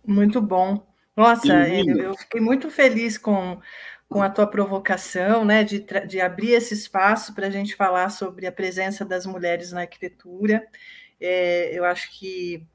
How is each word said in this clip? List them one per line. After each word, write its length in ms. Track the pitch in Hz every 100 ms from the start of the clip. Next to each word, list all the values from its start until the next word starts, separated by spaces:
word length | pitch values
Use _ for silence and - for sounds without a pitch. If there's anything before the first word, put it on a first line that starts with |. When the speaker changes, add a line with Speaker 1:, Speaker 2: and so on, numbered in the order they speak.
| 214
Speaker 1:
Muito 340 | 202 208 240
bom. 460 | 208 185 190 202 _ _ _ -
Nossa, 300 | 226 233 285
Speaker 2:
Ilumina. 520 | - - 202 175 117
Speaker 1:
é, 40 |
eu, 60 | 185
eu 60 | 196
fiquei 240 | - 233
muito 300 | 220 262 320
feliz 480 | - 269 220 233 214
com, 420 | - 202 180 180 - - - - _
com 140 | 202
a 80 | 196
tua 160 | 202 208
provocação, 1000 | 208 196 196 196 185 - 185 190 226
né, 180 | 208 214
de 180 | 208 202
tra-, 240 | 208 196
de 160 | 190 190
abrir 320 | 180 180 214
esse 220 | 233 233
espaço 600 | 208 - 190 196 220 -
pra 160 | 208 196
gente 260 | 196 202 -
falar 320 | 190 180 190
sobre 380 | 202 190 180 185
a 60 |
presença 520 | 185 190 185 190 202
das 220 | 208 185 185
mulheres 460 | 185 175 170 175
na 100 | 175
arquitetura. 840 | 175 - - _ 180 180 208 214 220 - - - - _
É, 500 | 180 185 175 175 175 175
eu 60 |
acho 340 | 175 180 - -
que 480 | 190 185 180 165 160